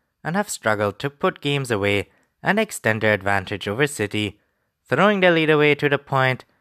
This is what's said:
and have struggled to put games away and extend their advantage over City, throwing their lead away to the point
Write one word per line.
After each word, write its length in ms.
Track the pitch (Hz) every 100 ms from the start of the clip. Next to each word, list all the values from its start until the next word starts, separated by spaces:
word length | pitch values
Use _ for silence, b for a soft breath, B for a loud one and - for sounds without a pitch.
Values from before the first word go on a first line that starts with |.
| _ _
and 120 | 147 185
have 120 | 202
struggled 520 | - 110 104 104 -
to 100 | 143
put 320 | - 185 180
games 300 | 143 143 127
away 400 | 107 101 101 90 _ _ _
and 160 | - 202
extend 420 | 214 - 110 110
their 120 | 107
advantage 540 | 104 95 98 92 101 104
over 200 | 107 147
City, 520 | - 104 107 104 - _ _ _ _ -
throwing 340 | 127 202 202
their 100 | 180
lead 180 | 165 156
away 240 | 151 147
to 160 | 143 147
the 80 | 139
point 480 | - 135 131 123 - _